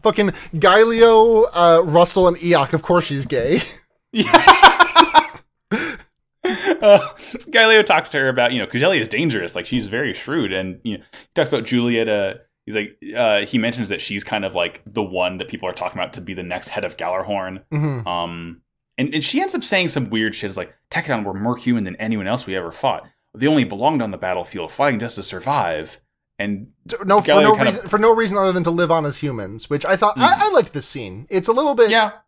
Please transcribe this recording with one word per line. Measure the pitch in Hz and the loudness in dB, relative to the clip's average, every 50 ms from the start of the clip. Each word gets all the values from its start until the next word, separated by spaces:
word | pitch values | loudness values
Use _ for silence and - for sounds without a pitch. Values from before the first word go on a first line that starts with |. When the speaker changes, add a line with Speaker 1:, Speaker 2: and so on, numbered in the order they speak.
Speaker 1:
fucking | - 220 - - 208 190 - - - - - | 2 2 2 2 0 0 -2 -6 -14 -10 -2
Gaelio, | 160 170 190 185 214 226 226 233 226 226 233 226 220 226 233 226 214 226 - - | 2 4 6 6 6 4 4 6 6 6 8 8 8 6 6 6 4 2 2 2
uh, | 170 175 170 165 165 175 | 4 6 6 6 6 4
Russell, | 160 147 170 175 - - 196 180 | 4 4 4 4 4 4 2 2
and | 180 175 - | 2 2 0
Eoc. | - 175 170 151 139 - | 0 2 2 2 2 0
Of | - 151 | -2 -6
course | - - 175 175 160 | 0 0 0 0 0
she's | - 143 139 131 | -2 -6 -8 -6
gay. | 113 143 123 117 135 170 262 - | -4 -4 -2 0 0 0 -2 -2
<laughs> | - - - _ _ _ _ _ _ | -8 -14 -20 _ _ _ _ _ _
Speaker 2:
Yeah. | - 220 - - - - - 392 381 370 392 370 - - | -4 -2 0 4 4 6 6 6 6 8 6 6 6 6
<laughs> | 349 - - 330 320 - - 311 311 - - - _ _ _ _ _ _ 208 254 330 320 262 - - _ _ _ _ _ _ _ | 2 4 6 4 4 6 4 2 2 2 -14 -20 _ _ _ _ _ _ -6 -6 -6 -8 -10 -14 -20 _ _ _ _ _ _ _
Uh, | - 359 - - - 392 330 - - 208 202 196 - - - - - - - - - - | -6 -4 -4 -2 -2 -2 -2 4 6 8 8 8 6 -2 -14 -18 -18 -16 -14 -14 -12 0
Gaelio | - 226 226 220 220 220 208 | 4 6 8 8 8 8 6
talks | 214 175 160 165 - | 4 2 0 0 -2
to | - 143 | -4 -2
her | 135 131 | 0 0
about, | 123 123 120 123 | 2 2 2 2
you | 127 120 | 0 -2
know, | 98 | -4
Kudelia | - - 120 143 180 196 139 | -4 -2 0 2 2 2 0
is | 113 110 | -2 -2
dangerous. | 107 117 165 160 117 101 87 85 - | -4 -2 -2 0 -2 -2 -4 -6 -8
Like, | 90 87 | -10 -6
she's | - 127 123 107 | -4 -4 -4 -4
very | 98 104 120 147 120 - | -4 -6 -4 -4 -4 -6
shrewd. | - - 127 147 165 117 95 | -8 -8 -6 -4 -4 -2 -2
And, | 92 92 92 92 90 - | -4 -4 -6 -6 -10 -10
you | _ 117 101 - | _ -10 -10 -10
know, | _ _ | _ _
he | - - _ _ _ | -20 -20 _ _ _
talks | 175 151 131 | -2 0 0
about | 147 123 113 | -2 -4 -2
Julieta. | - 127 123 120 120 120 113 113 110 107 101 98 95 98 - _ _ _ _ _ | -2 -2 0 0 0 0 0 0 0 -2 -2 -2 -4 -6 -10 _ _ _ _ _
He's | - 107 | -6 -6
like, | 107 104 104 _ _ - - 107 | -6 -6 -6 _ _ -18 -10 -4
uh, | 120 120 110 104 101 104 | -2 0 2 2 0 -2
he | - - 120 | -2 -2 -2
mentions | 107 120 117 123 110 95 | -2 -2 -4 -6 -6 -6
that | 101 87 | -6 -8
she's | - - 101 101 - | -8 -8 -8 -8 -6
kind | - 113 104 98 | -6 -6 -6 -6
of, | 95 92 | -4 -4
like, | 90 87 90 - - _ | -4 -6 -6 -8 -14 _
the | 107 101 113 | -8 -6 -6
one | 104 92 92 90 90 90 92 | -6 -4 -4 -4 -4 -4 -4
that | 92 92 - | -8 -12 -12
people | - 90 - 90 | -12 -10 -10 -10
are | 90 | -8
talking | - 90 90 - 95 | -8 -10 -10 -8 -8
about | 87 - - | -10 -10 -10
to | - | -16
be | 87 92 92 | -14 -12 -12
the | 92 | -12
next | 87 87 90 87 - - | -10 -10 -10 -10 -10 -10
head | - 104 98 | -10 -8 -8
of | 90 - | -8 -10
Gjallarhorn. | - 82 87 92 95 - 104 101 98 92 92 92 95 _ _ | -8 -6 -6 -6 -6 -6 -6 -6 -6 -6 -8 -12 -14 _ _
Speaker 1:
Mm-hmm. | 156 151 151 151 135 123 110 90 | -6 -4 -4 -4 -6 -6 -8 -6
Speaker 2:
Um, | 87 87 85 85 85 85 85 85 85 _ _ _ _ _ _ _ _ - | -6 -6 -6 -8 -10 -12 -14 -16 -16 _ _ _ _ _ _ _ _ -6
and, | 127 - 147 | -6 -4 -4
and | 156 | -6
she | 143 - - 285 | -6 -4 -4 -2
ends | 381 381 - | -2 -2 -4
up | - | -6
saying | - - 208 185 180 165 | -4 -2 -2 -2 -2 -2
some | - 147 123 101 | -4 -6 -6 -4
weird | 110 110 110 110 - | -4 -4 -4 -4 -6
shit. | - - 98 | -8 -10 -10
It's | 92 | -10
like, | 95 90 - _ _ _ _ | -10 -12 -12 _ _ _ _
"Tekkadan | - 165 165 151 131 110 104 | -8 -8 -4 -4 -6 -4 -4
were | 98 92 | -8 -8
more | 92 104 120 123 | -6 -6 -6 -6
human | 120 - 127 120 117 101 | -4 -2 -2 -2 -2 -2
than | 92 90 | -6 -8
anyone | - 110 110 113 104 92 | -8 -6 -4 -4 -4 -4
else | 98 113 - - | -4 -4 -6 -6
we | 98 95 | -6 -8
ever | 92 87 82 | -6 -8 -8
fought. | - - - 131 98 76 - _ _ _ _ _ _ | -10 -4 -4 -4 -4 -4 -10 _ _ _ _ _ _
They | 107 127 | -2 0
only | 147 156 147 120 | 2 2 2 0
belonged | 90 101 98 120 151 160 135 | -2 -4 -2 -2 0 0 0
on | 113 107 | -4 -4
the | 95 85 | -6 -6
battlefield, | 98 92 92 90 87 - - 95 82 80 | -6 -4 -4 -4 -6 -8 -10 -10 -10 -10
fighting | - - 139 143 123 104 | -4 -2 0 0 0 -2
just | 117 117 - | -6 -8 -10
to | 101 | -10
survive." | 92 - - 90 - 131 147 143 104 85 80 78 80 - - _ _ _ _ _ _ _ _ - | -12 -10 -12 -8 -4 -4 -2 -2 -2 -2 -4 -6 -8 -12 -18 _ _ _ _ _ _ _ _ -8
And | 101 104 104 95 110 _ _ _ _ | -6 -6 -6 -8 -10 _ _ _ _
Speaker 1:
D-, | - - - 196 | -14 -12 -10 -2
no, | 185 196 208 | 2 2 2
for | - 151 | 4 4
Speaker 2:
Gaelio | 147 151 | 4 6
Speaker 1:
no | 151 214 214 | 6 6 4
Speaker 2:
kind | 208 226 - | 4 2 -2
of | - | -2
Speaker 1:
reason, | 220 - - | -4 -6 -4
for | 208 208 | -2 2
no | 214 233 226 | 4 4 4
reason | 226 226 190 196 202 | 4 0 -2 -2 0
other | 190 190 | 0 0
than | 180 180 165 | 0 0 -2
to | 170 | -2
live | 170 170 175 156 | 0 0 0 0
on | 165 165 151 | 0 -2 -2
as | 143 139 - | -4 -8 -6
humans, | - 143 127 110 101 92 104 123 - - | -8 -8 -8 -8 -10 -12 -14 -16 -8 -6
which | 143 143 - | -6 -4 0
I | 165 190 | -2 0
thought, | 185 220 208 214 | 2 0 0 2
Speaker 2:
Mm-hmm. | 254 247 339 381 381 | 2 2 2 2 2
Speaker 1:
I, | 403 427 | 0 2
I | |
liked | 381 277 180 - | 2 2 0 0
this | - 143 - | -8 -12 -12
scene. | - - 139 113 95 92 101 131 _ | -10 -12 -12 -12 -12 -14 -16 -12 _
It's | - 185 180 226 | -6 -4 -2 0
a | |
little | 226 254 311 294 277 | 0 0 0 0 2
bit, | 233 233 208 | 2 2 4
Speaker 2:
Yeah. | 220 226 214 208 - - _ | 4 0 0 0 -4 -14 _